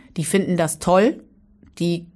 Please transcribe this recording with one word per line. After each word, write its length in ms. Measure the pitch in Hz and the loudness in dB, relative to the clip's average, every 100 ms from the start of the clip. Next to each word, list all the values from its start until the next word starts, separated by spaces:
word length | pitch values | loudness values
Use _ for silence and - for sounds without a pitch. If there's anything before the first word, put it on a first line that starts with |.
| - - | -14 -8
die 60 | |
finden 340 | 147 196 156 175 | -2 0 0 0
das 200 | 160 - | -2 -2
toll, 420 | - 185 240 - - _ _ _ - - | 2 4 4 0 -12 _ _ _ -16 -6
die 280 | 170 170 - | -4 -4 -8